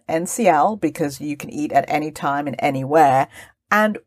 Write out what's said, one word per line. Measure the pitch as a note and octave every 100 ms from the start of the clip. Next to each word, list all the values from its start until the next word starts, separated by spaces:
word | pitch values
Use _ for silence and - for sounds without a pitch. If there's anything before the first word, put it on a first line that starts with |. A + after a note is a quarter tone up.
| -
N | D#3+ F3
C | - G#3+
L | D#3 D#3+ G#3+
because | E3 - D3+ C3+
you | D3 D3
can | -
eat | - D3
at | C3+ -
any | D3+ D3+
time | D3+ D3+ C#3+ D3
and | B2+
anywhere, | - C3+ C3 D#3 D3 C3 C#3 - - _ _
and | G#3 G#3+ G#3